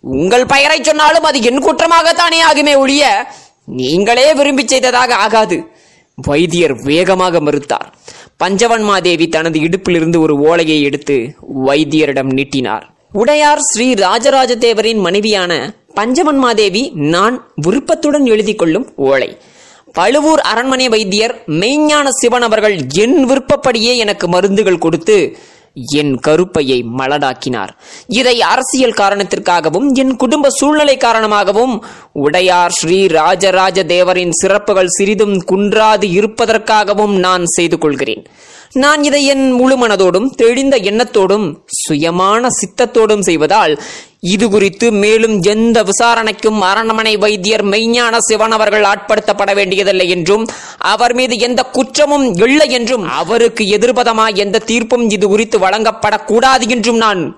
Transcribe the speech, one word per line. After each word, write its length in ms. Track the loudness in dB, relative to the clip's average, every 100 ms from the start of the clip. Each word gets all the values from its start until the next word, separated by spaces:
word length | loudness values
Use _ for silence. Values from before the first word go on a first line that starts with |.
உங்கள் 440 | -6 -4 2 2 2
பெயரை 340 | 2 2 0
சொன்னாலும் 400 | 0 2 4 4
அது 180 | 2 0
என் 200 | 0 0
குற்றமாகத்தானே 760 | 0 0 2 2 2 0 0 2
ஆகுமே 320 | 2 2 2 2
ஒழிய 500 | 2 2 2 0 -4 -16 -20 _ -14
நீங்களே 680 | -6 -2 0 2 2 2
விரும்பி 340 | 4 2 0 0
செய்ததாக 480 | 0 0 0 0 0
ஆகாது." 420 | 0 0 0 -4 -8 _ _ _ _ -12
வைத்தியர் 580 | -2 0 0 0 0 -2
வேகமாக 580 | -2 0 0 0 0 0
மறுத்தார். 480 | 0 -4 -4 -8 -8 _ -20 -20 -20 _
பஞ்சவன்மாதேவி 840 | -4 0 0 0 0 0 0 0 0
தனது 300 | 0 -2 -2
இடுப்பிலிருந்து 600 | -2 -2 -2 0 0 2
ஒரு 160 | 2 2
ஓலையை 420 | 2 2 2 0
எடுத்து 340 | 0 -2 -2 -2 -2 -12 -12 -4
வைத்தியரிடம் 680 | 0 0 0 0 0 -2 -2
நீட்டினார். 520 | -2 -2 -4 -4 -6 -10 _ _
உடையார் 480 | -2 0 2 2 2
ஸ்ரீ 340 | -2 -2 0
ராஜராஜ 600 | 0 0 2 2 2 0 0
தேவரின் 420 | 0 0 0 0
மனைவியான 800 | 0 0 0 -2 -2 -4 -6 -14 _ -6
பஞ்சவன்மாதேவி 880 | -2 0 0 0 0 2 0 0 -6
நான் 440 | -4 -2 0 0 -2 -10 -4
விருப்பத்துடன் 680 | -2 -2 -2 -2 0 0 2
எழுதி 300 | 2 0 -2
கொள்ளும் 340 | 0 -2 -4 -4
ஓலை. 420 | 0 0 -2 -10 _ _ -20 -20 _
பழுவூர் 480 | -2 0 2 2 2
அரண்மனை 480 | 0 -2 -2 -2 0
வைத்தியர் 560 | 0 0 -2 -2 -6 -6
மெய்ஞான 600 | -2 0 0 0 0 0
சிவன் 320 | 0 0 0
அவர்கள் 340 | 0 2 0 -2 -4 0
என் 180 | 2 2 2
விருப்பப்படியே 680 | 0 0 0 0 0 0 0
எனக்கு 300 | -2 -2 0
மருந்துகள் 500 | 0 2 0 0 0
கொடுத்து 600 | 0 -2 2 2 0 -6 -20 -20 _ -16 -4
என் 200 | -2 -2 -2
கருப்பையை 600 | 0 0 0 -2 -2 -2 -2 -6
மலடாக்கினார். 720 | -4 -2 -2 -4 -6 -6 -8 -12 -20 -20 -6
இதை 340 | 0 0 0
அரசியல் 520 | 2 0 0 0 0
காரணத்திற்காகவும் 960 | 2 0 0 -4 -2 0 0 0 0 0
என் 220 | 0 0 0
குடும்ப 340 | 0 2 0
சூழ்நிலை 480 | 0 0 2 2 2
காரணமாகவும் 880 | 0 0 0 0 2 0 0 -4 -10 -20 -14
உடையார் 580 | -4 0 2 2 2 0
ஸ்ரீ 280 | -2 0 2 2
ராஜராஜ 760 | 2 2 2 2 2 0 0
தேவரின் 480 | 0 2 2 0 -2
சிறப்புகள் 560 | -2 0 0 0 0 0
சிறிதும் 500 | 0 -2 0 0 0
குன்றாது 680 | -2 -2 0 2 2 2 0
இருப்பதற்காகவும் 1040 | 0 -2 -2 0 0 0 0 0 0 0 0
நான் 280 | 0 0 -2
செய்து 320 | -2 -2 0
கொள்கிறேன். 480 | -2 -2 -6 -8 -12 _ -20 -20 -8
நான் 320 | 0 2 2
இதை 220 | 0 0 0
என் 260 | 2 0
முழு 240 | 2 2 2
மனதோடும் 520 | 0 2 2 2 -2
தெளிந்த 460 | 0 2 2 2 0
எண்ணத்தோடும் 680 | 0 -2 0 0 2 0 -2 -8 _
சுயமான 840 | -10 -4 -2 -2 0 0 2 0
சித்தத்தோடும் 720 | -2 -6 -4 0 2 2 0
செய்வதால் 600 | 0 0 2 2 2 -2 -6 -18 -20 _
இது 300 | -4 -2 0
குறித்து 420 | 2 0 0 -2
மேலும் 500 | 0 2 2 2 0
எந்த 420 | 0 2 2 2
விசாரணைக்கும் 760 | 0 0 0 0 -2 -2 -2 0
அரண்மனை 580 | 0 0 0 -2 -2 0
வைத்தியர் 460 | 0 0 -2 -2 0
மெய்ஞான 520 | 0 0 0 0 0
சிவன் 340 | 0 0 0
அவர்கள் 320 | 0 0 2
ஆட்படுத்தப்பட 680 | 2 0 0 0 0 -2 0 0
வேண்டியதில்லை 540 | 0 0 0 0 0
என்றும் 360 | -2 0 0 -2 -10 -18 -6
அவர் 360 | -4 0 0
மீது 240 | 0 -2 -2
எந்த 260 | -2 -2
குற்றமும் 640 | -2 -2 -2 0 0 2 0 2
இல்லை 340 | 2 4 2
என்றும் 360 | 0 -2 -4 -4
அவருக்கு 560 | -6 -2 0 0 0 -2
எதிர்பதமாய் 680 | 0 2 2 0 0 0 0
எந்த 240 | -2 -2
தீர்ப்பும் 500 | -2 -2 0 0 0
இது 180 | 0 0
குறித்து 320 | 2 0 0
வழங்கப்படக்கூடாது 1080 | 0 0 -2 -2 -2 -2 0 2 4 2 0
என்றும் 300 | -2 0 0
நான் 240 | 0 -2 -6